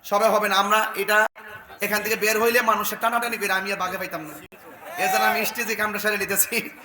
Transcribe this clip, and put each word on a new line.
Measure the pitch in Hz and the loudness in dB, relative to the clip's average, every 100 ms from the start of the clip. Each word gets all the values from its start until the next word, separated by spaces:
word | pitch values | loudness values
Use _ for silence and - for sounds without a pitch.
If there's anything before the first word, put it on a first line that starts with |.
সবাই | - 202 220 | -2 2 4
হবে | 202 208 | 2 2
না। | 196 | 2
আমরা | 202 214 214 180 | 4 2 2 -4
এটা | 196 208 220 - - - - - | 2 2 2 -2 -20 -20 -20 -6
এখান | 202 208 | -2 -2
থেকে | 202 220 | 0 0
বের | 214 220 | 2 2
হইলে | 233 240 | 4 4
মানুষের | 226 208 208 208 | 4 2 0 -2
টানাটানি | 226 233 233 226 | 0 0 -2 -4
করে | 196 | -2
আমি | 190 196 | -2 -2
আর | 196 | -4
বাগে | 180 185 | -4 -4
পাইতাম | 185 170 | -6 -8
না। | 151 151 - - - - - - | -10 -14 -18 -20 -20 -18 -14 -4
এজন্য | - 220 214 | 0 2 2
আমি | 220 220 | 2 -2
স্টেজে | - 220 214 | -4 -4 -2
কামটা | 214 208 | -2 0
সেরে | 208 208 | -2 0
নিতেছি | 196 196 - 233 - - | -2 0 0 0 -4 -14